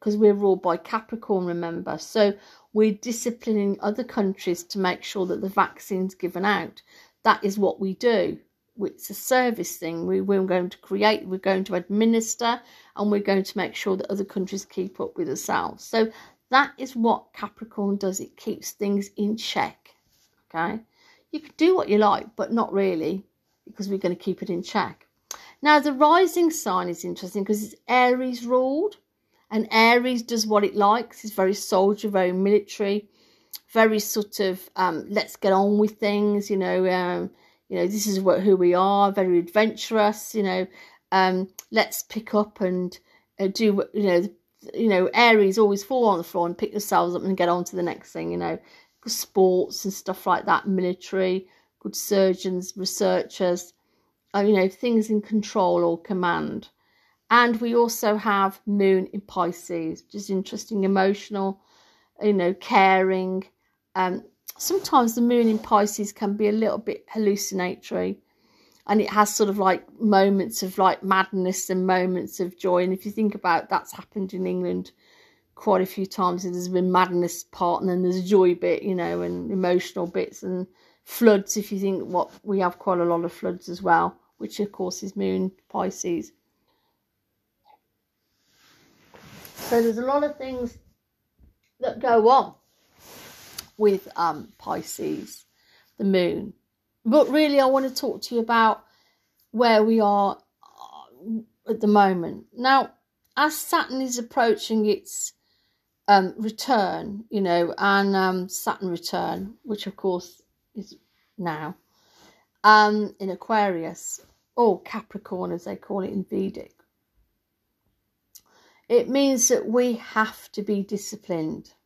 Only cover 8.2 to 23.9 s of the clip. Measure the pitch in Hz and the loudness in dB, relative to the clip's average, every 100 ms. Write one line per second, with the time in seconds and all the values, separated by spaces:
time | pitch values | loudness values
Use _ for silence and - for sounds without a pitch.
8.2 | 175 - _ _ _ - 202 - - 196 | 0 -4 _ _ _ -10 -10 -10 -16 -12
9.2 | - 254 247 226 175 - 160 165 175 190 | 0 2 2 -2 -6 -8 -8 -6 -4 -2
10.2 | 190 196 185 180 180 - - 196 208 220 | 0 0 0 -2 -2 -8 -8 0 2 0
11.2 | - 185 190 190 190 180 175 202 226 226 | -4 -6 -2 -2 -2 -6 -4 0 2 2
12.2 | 226 - 233 240 - - - - 208 208 | 0 -4 -4 -4 -8 -20 -16 -6 -2 0
13.2 | 202 196 190 - 180 - - 190 - 196 | 0 0 -2 -4 -6 -6 -4 -4 -4 -6
14.2 | 190 - 190 196 - - 185 - - - | -6 -6 -6 -8 -10 -8 -8 -8 -10 -8
15.2 | 156 127 - 165 85 - - 226 220 - | -8 -6 -4 -4 -4 -8 -4 -2 -2 -4
16.2 | - _ - 262 277 - 262 240 226 - | -20 _ -2 0 0 -4 -10 -2 0 0
17.2 | - - 208 - 220 - 202 202 196 190 | -4 -14 -14 -14 -14 -6 -4 -2 -4 -6
18.2 | - - - - - - 202 202 202 - | -8 -12 -10 -8 -10 -6 -2 -2 -4 -4
19.2 | 208 220 - - 123 - _ _ _ _ | -4 -4 -6 -4 -6 -8 _ _ _ _
20.2 | _ _ _ 165 170 214 226 _ _ _ | _ _ _ -6 -4 -6 -12 _ _ _
21.2 | _ 302 - - 320 370 - 208 214 - | _ -14 -10 0 2 4 2 4 4 2
22.2 | - - 202 226 208 196 196 175 156 190 | -2 -8 -4 -2 -2 0 0 0 -2 -6
23.2 | - _ _ _ - - 196 | -8 _ _ _ -18 -10 -6